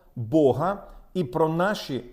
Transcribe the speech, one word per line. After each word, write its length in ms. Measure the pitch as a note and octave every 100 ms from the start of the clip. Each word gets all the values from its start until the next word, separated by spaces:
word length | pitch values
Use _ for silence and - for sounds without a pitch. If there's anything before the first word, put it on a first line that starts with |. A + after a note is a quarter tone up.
| _ -
Бога 680 | A2 D#3 C#3 A#2+ E3+ G3+ - - -
і 100 | F#3
про 260 | E3+ D#3+ D#3+
наші 560 | E3 F#3+ G3+ - B2+ -